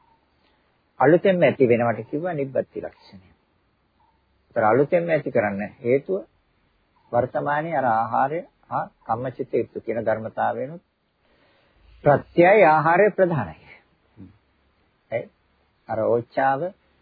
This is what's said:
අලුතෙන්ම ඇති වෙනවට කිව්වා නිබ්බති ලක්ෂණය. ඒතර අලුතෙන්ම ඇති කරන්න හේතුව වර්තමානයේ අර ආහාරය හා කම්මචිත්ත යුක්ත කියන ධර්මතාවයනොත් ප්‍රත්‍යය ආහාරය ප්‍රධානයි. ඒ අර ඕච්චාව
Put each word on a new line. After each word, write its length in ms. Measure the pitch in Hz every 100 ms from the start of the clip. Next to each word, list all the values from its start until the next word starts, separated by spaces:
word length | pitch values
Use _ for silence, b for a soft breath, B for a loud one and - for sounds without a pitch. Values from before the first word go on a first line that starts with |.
| _ _ _ _ _ _ _ _ _ -
අලුතෙන්ම 420 | 135 175 196 180
ඇති 260 | 139 120 123
වෙනවට 380 | 117 117 113 110
කිව්වා 280 | 147 180
නිබ්බති 460 | 156 135 160 - -
ලක්ෂණය. 480 | 78 _ _ 95 90 _ _ _ _ _ _ _ _ _ _ _
ඒතර 220 | _ 117
අලුතෙන්ම 460 | 107 123 147 175 170
ඇති 220 | 156 -
කරන්න 300 | 120 104 98 104 -
හේතුව 480 | 120 139 117 92 - _ _ _ _ _ _ _ _
වර්තමානයේ 680 | 120 123 147 143 151 165 151
අර 100 | 123
ආහාරය 540 | 113 117 120 135 165 180 _
හා 220 | _ 127 180 _
කම්මචිත්ත 520 | - 113 131 127 127
යුක්ත 220 | 131 113 104
කියන 200 | - 113
ධර්මතාවයනොත් 840 | 110 110 107 - 110 113 131 175 _ _ _ _ _ _ _ _ _ _ _ -
ප්‍රත්‍යය 600 | 147 135 - - 175 214 160
ආහාරය 420 | 156 156 180 208
ප්‍රධානයි. 460 | - 180 151 101 - - - _ _ _ _ 92 _ _ _ _ _ _ _ _
ඒ 120 | 113 - _ _ _ _ _ -
අර 100 | 110
ඕච්චාව 600 | 107 120 117 - 135 135 180 - _ _